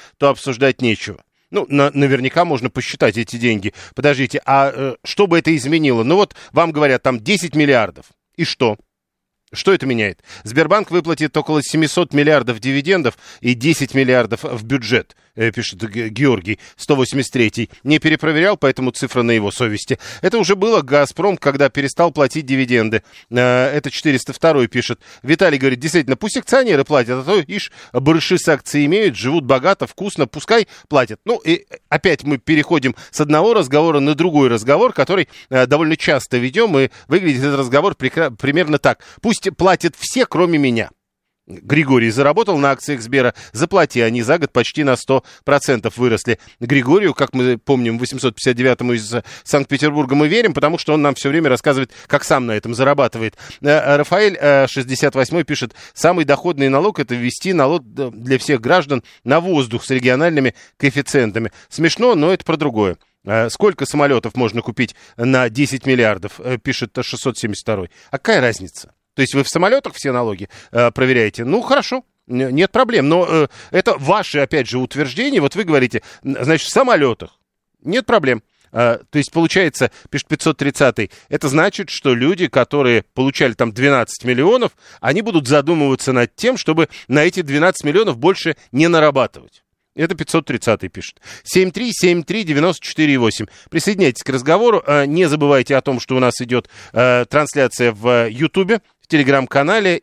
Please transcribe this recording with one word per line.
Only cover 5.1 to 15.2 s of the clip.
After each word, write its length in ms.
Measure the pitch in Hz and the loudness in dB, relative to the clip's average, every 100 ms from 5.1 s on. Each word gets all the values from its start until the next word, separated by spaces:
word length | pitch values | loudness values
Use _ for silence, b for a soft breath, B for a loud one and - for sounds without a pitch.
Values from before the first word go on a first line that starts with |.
| - 196 | 0 2
бы 120 | 165 | 2
это 160 | 156 156 | 2 0
изменило? 480 | 131 165 147 117 | 0 0 2 2
Ну 120 | 117 185 | 2 2
вот 200 | 202 - B | 0 -4 B
вам 200 | 139 170 | 0 0
говорят, 320 | 151 147 127 | 2 2 2
там 160 | 131 127 | 0 -2
десять 360 | 110 208 175 147 | -2 -2 -2 0
миллиардов. 500 | 143 127 98 - - _ _ - | 2 2 0 -6 -20 _ _ -8
И 80 | |
что? 340 | 165 - 120 104 _ _ _ _ _ _ _ | -6 0 -2 -2 _ _ _ _ _ _ _
Что 180 | - - | -4 0
это 140 | 185 135 | 0 0
меняет? 340 | 117 104 - - B | -2 -2 -6 -16 B
Сбербанк 480 | 107 127 165 208 - | -6 0 2 2 0
выплатит 440 | 175 160 151 151 156 | -2 -2 -2 -2 -4
около 240 | 147 151 | -2 -2
семисот 520 | - 156 160 - 170 | -2 0 0 0 0
миллиардов 460 | 143 147 147 120 110 | 2 4 2 2 -4
дивидендов 580 | 127 139 143 190 123 - B B | -4 -2 0 0 0 -4 B B
и 140 | 123 | -2
десять 400 | 123 139 156 - | 0 0 0 0
миллиардов 500 | 135 127 127 110 113 | 0 2 2 2 -4
в 220 | 151 120 113 | -8 -10 -4
бюджет, 500 | 135 110 117 - _ | -4 0 -2 -2 _